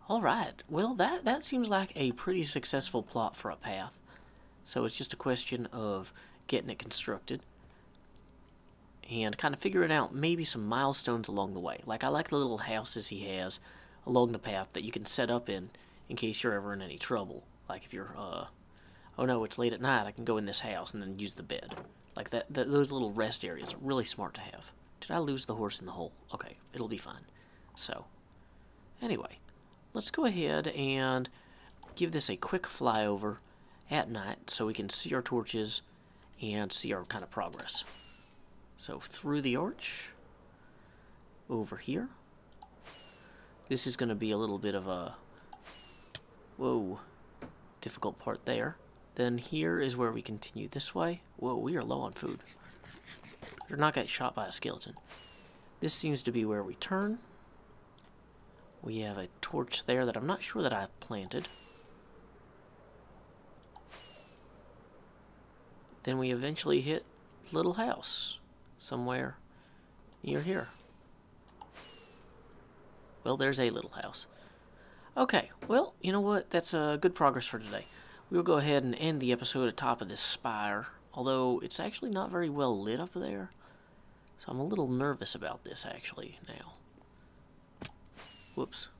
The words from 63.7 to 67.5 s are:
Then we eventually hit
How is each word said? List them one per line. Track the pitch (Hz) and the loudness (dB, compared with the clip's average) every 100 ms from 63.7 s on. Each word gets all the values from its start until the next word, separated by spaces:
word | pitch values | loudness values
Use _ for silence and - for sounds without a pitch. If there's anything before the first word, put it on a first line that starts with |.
| - - - - - - - - - - - - - - - - - - - - - - - | -20 -18 -16 -16 -20 -20 -20 -20 -20 -20 -20 -20 -20 -20 -20 -20 -20 -20 -20 -20 -20 -20 -8
Then | - 131 | -2 0
we | 127 | 2
eventually | 123 139 156 156 143 | 0 0 -2 4 4
hit | 135 160 - - - - - | 4 -2 -4 -20 -20 -20 -2